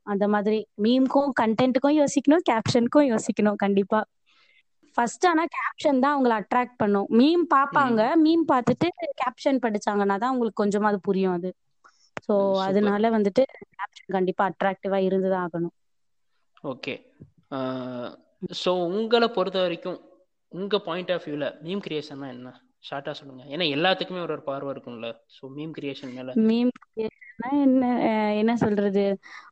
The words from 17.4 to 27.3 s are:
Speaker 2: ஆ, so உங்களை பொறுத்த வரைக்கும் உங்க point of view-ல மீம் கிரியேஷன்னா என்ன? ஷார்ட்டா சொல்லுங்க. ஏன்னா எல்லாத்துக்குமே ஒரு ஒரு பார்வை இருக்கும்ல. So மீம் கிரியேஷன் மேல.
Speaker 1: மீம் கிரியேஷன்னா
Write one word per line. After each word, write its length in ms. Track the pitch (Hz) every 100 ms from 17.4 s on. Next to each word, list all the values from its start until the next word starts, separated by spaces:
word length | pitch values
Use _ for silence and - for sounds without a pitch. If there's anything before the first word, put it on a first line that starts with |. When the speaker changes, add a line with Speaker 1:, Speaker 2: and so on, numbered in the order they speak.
| _
Speaker 2:
ஆ, 60 | 139 131 131 127 123 113 - _ _ 185
so 200 | 175 185 180 170
உங்களை 420 | 202 226 233 226
பொறுத்த 300 | 233 202 185
வரைக்கும் 380 | 180 170 185 165 - _ _ _ _
உங்க 280 | 165 196 202
point 300 | 175 175 180
of 120 | 175
view-ல 240 | 156 147 131 -
மீம் 180 | 165 196
கிரியேஷன்னா 460 | - 151 143 139 139
என்ன? 200 | 123 127 - _ _
ஷார்ட்டா 280 | - 143 151
சொல்லுங்க. 320 | 147 139 131
ஏன்னா 220 | 127 151 165
எல்லாத்துக்குமே 520 | 139 180 185 180 185
ஒரு 120 | 160
ஒரு 100 | 151
பார்வை 280 | - 139 139
இருக்கும்ல. 360 | 131 123 117 117 113 _
So 220 | - 135 139
மீம் 180 | 160 147
கிரியேஷன் 320 | 143 135 131
மேல. 200 | 127 254
Speaker 1:
மீம் 380 | 247 220 226 247 -
கிரியேஷன்னா 680 | _ - 220 - -